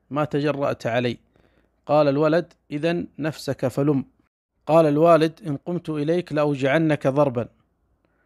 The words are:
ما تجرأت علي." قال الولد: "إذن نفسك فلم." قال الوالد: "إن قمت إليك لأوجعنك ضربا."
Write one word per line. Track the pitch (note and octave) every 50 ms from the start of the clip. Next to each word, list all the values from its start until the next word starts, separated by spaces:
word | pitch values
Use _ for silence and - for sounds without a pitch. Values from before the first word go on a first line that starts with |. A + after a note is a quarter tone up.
| _ -
ما | C3 C#3+ D3+
تجرأت | C#3+ - D3 C#3+ D3+ C#3 C#3 C#3 B2+ B2 - - B2
علي." | A2+ B2 B2 B2 A#2 - _ _ _ _ _ _ _ _ _ _ _ _ _
قال | - C#3+ D3+ D3+ C#3+
الولد: | C3+ C#3+ D#3 D#3 D#3 F3 E3 - _ _ _ -
"إذن | D3 D3 D3 E3 F3 F3 F3 - _ -
نفسك | C#3 D#3 C#3 - - - C3 - - B2+
فلم." | - - C#3 D3 D3 C3+ - - _ _ _ _ _ _ _ _ _ _ _ -
قال | D3+ E3 E3
الوالد: | D3+ D3 D3 E3 E3+ E3+ D#3 D#3 E3 D#3 - - E3
"إن | C#3+ C#3
قمت | - - F3 E3+ E3+ -
إليك | D#3 D3+ D3 D3+ E3+ F3+ E3+ - C#3+
لأوجعنك | D3+ D3 D3 D3 C3 C3 C3+ C3+ E3 E3 D#3 D3+ C#3 - C#3+
ضربا." | C3 C#3+ D3 C#3 A#2+ A#2+ A2+ - _ _ _ _ _ _ _ _ _ _ _ _ _ _ _